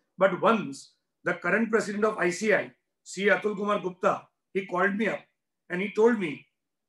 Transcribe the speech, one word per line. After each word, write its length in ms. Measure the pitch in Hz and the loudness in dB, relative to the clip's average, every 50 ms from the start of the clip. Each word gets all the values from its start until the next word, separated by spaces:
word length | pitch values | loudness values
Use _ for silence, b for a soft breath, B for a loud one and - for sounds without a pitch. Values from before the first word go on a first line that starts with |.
| _ _ _ | _ _ _
But 240 | - 139 147 175 147 | 2 2 2 2 2
once 520 | 156 208 226 202 151 139 135 - - - _ _ _ _ _ _ - | 2 2 2 2 0 -6 -10 -14 -16 -20 _ _ _ _ _ _ -6
the 100 | 170 180 | -6 -4
current 360 | - - 175 180 220 233 - 220 | -4 -2 0 0 0 2 2 0
president 320 | 214 196 196 202 208 214 | 0 0 0 -2 0 0
of 140 | 214 - 165 | 0 0 0
I 120 | 175 180 | -2 -2
C 220 | 170 - 214 214 185 | -2 0 0 2 2
A 60 | 143 | 2
I, 140 | 127 123 - _ _ _ _ _ _ | 0 -4 -12 _ _ _ _ _ _
C 260 | - - 180 196 202 | -14 -6 0 2 2
A 80 | 190 | 2
Atul 200 | - - 214 208 | 2 0 -2 -4
Kumar 240 | 180 208 202 - 180 | -2 -2 -2 -2 -2
Gupta, 340 | 180 180 180 - - 190 - - - _ _ _ _ _ - | -4 -6 -6 -2 0 0 0 0 -6 _ _ _ _ _ -6
he 120 | 196 190 | -6 -6
called 280 | 185 180 180 190 196 202 | -4 -2 0 0 0 0
me 140 | 208 220 185 | 0 -2 -2
up 140 | 151 - - _ _ _ _ _ _ _ _ - | -4 -6 -10 _ _ _ _ _ _ _ _ -8
and 120 | 175 175 202 | -6 -4 -4
he 80 | 202 | -4
told 300 | - 208 220 240 240 208 | 2 4 4 4 4 2
me 260 | 180 151 131 - - _ _ _ _ _ _ _ _ | -2 -4 -6 -8 -14 _ _ _ _ _ _ _ _